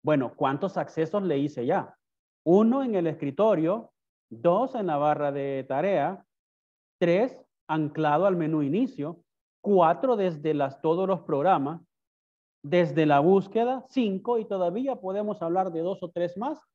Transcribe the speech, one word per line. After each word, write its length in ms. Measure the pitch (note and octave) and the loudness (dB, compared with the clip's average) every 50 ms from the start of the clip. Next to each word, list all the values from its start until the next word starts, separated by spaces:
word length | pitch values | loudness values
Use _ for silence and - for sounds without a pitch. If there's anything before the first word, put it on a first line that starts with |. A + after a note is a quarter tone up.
| - | 2
Bueno, 300 | D#3 D3+ C#3 B2+ A#2 - | 2 2 2 2 -2 -4
¿cuántos 420 | - C#3+ C3+ C#3 D3 G3 F#3 - | -2 -2 -2 0 -2 -4 -4 -4
accesos 440 | E3+ D3+ - - D#3+ D#3+ D#3 G3+ G#3 G3 | -6 -6 -6 -2 -4 -4 -2 -2 -4 -2
le 140 | F3+ D3 | 0 -2
hice 280 | C#3 C#3+ C#3+ D3 B2+ A#2+ | -2 -2 -4 -4 -4 -2
ya? 300 | C3 F3 F#3+ C#3 - - _ _ _ _ _ _ _ _ _ _ | 0 -2 -2 -2 -6 -16 _ _ _ _ _ _ _ _ _ _
Uno 380 | - F3 G3+ A3 A3+ B3 C#4 C4+ | 4 6 6 6 4 2 0 -2
en 120 | B3 G#3+ | -2 -2
el 120 | F#3 E3+ | 0 -2
escritorio, 840 | D#3+ C#3+ - D3 C#3+ C3 - G3+ A3 G3+ D#3 D#3+ E3 G3 A#3 - _ _ _ _ _ _ _ _ _ | -2 -4 -4 -6 -6 0 2 2 2 4 2 2 0 -2 -4 -6 _ _ _ _ _ _ _ _ _
dos 420 | A#2 A2+ A#2+ E3+ F3 G3+ B3+ C4 C4+ | -18 -2 0 2 2 2 0 -2 -4
en 120 | A#3+ G3+ | -6 -4
la 100 | F3+ D3+ | -2 0
barra 340 | C#3+ D3 D3+ D3+ C#3+ D3 C#3+ | 2 2 2 0 0 -2 -4
de 340 | C#3 C#3+ C#3 C#3 C3+ C3+ C3 | -2 -4 -4 -4 -4 -6 -4
tarea, 580 | C3+ C3 C#3 E3 G3 G3 D3+ C#3 E3 F#3+ F#3+ _ _ _ _ _ _ _ _ _ _ _ _ _ _ _ _ | -4 -2 -2 0 0 0 0 0 -2 -4 -8 _ _ _ _ _ _ _ _ _ _ _ _ _ _ _ _
tres 400 | F3 E3+ E3+ F#3+ A#3 C4 - - - _ _ _ _ | 2 2 4 2 2 0 -4 -12 -20 _ _ _ _
anclado 580 | - D#3 D#3+ D#3 C#3+ D3 D#3+ D#3 D3 D3 D#3 F#3 | -4 -2 -2 -2 -4 -2 -2 0 2 2 4 4
al 120 | G3+ F#3 | 2 2
menú 260 | F3 D#3+ D3+ D#3+ D#3 D3 | 2 0 0 0 0 0
inicio, 580 | C3+ D3 G#3 C4 A#3 - - C#3+ D#3 F3 _ _ _ _ _ _ _ _ _ | 0 0 0 -2 -2 -4 -8 -10 -10 -10 _ _ _ _ _ _ _ _ _
cuatro 540 | - G#3 G3+ F#3+ E3+ D#3+ F3 F3 - C4 A#3+ | -2 2 4 6 6 4 4 2 0 0 0
desde 380 | G#3 F#3+ F#3 E3 D3 D3+ D#3 D3+ | 0 0 -2 -2 -2 -2 -2 0
las, 280 | C#3+ C#3+ C3+ C3 - | 0 0 -2 -4 -4
todos 260 | - D#3+ E3 F3 F#3+ | -2 0 0 0 0
los 140 | F#3+ F#3+ E3+ | -2 -2 -4
programas, 600 | F3+ - D#3 C#3 D3 F#3 F#3+ D3+ C3+ C#3+ E3 E3+ _ _ _ _ _ _ _ _ _ _ _ _ _ _ _ _ - | -2 -4 -2 0 2 2 2 2 0 -4 -6 -10 _ _ _ _ _ _ _ _ _ _ _ _ _ _ _ _ -6
desde 420 | C#3+ E3 F3 E3+ D#3 C#3+ D#3+ D#3 | 0 2 2 2 2 2 0 2
la 140 | D3+ D3 C#3+ | 4 4 4
búsqueda, 680 | D3 F3 G3 G3 F#3+ F#3+ - A3 A#3 B3 C4 C4 B3+ - | 6 6 4 4 2 0 -2 -2 0 0 -2 -6 -8 -6
cinco, 500 | _ C4 A#3+ G#3 F#3+ F#3+ G3 A#3 A#3+ A3+ | _ -2 -2 0 -2 -4 -2 -2 -2 -2
y 60 | G#3+ | -2
todavía 500 | G3 G3+ F#3+ F3+ F3 F3 A3 C4 C#4 B3 | -4 -4 -2 -2 -2 -2 -2 -4 -4 -6
podemos 460 | G3 G3 F#3 F#3+ G#3 G#3 G#3 G3+ - | -6 -6 -6 -6 -4 -4 -6 -6 -6
hablar 300 | E3+ E3 E3+ F#3+ F#3+ F#3+ | -4 -2 -2 -2 -2 -2
de 100 | E3 D#3+ | -4 -4
dos 200 | E3 F3+ G3 F#3+ | -4 -4 -6 -6
o 80 | F#3 E3+ | -10 -10
tres 280 | _ F3 F3 E3+ F3 | _ -4 -4 -4 -4
más 220 | F#3+ A3+ C#4+ D#4 D4 _ _ | -6 -8 -8 -8 -8 _ _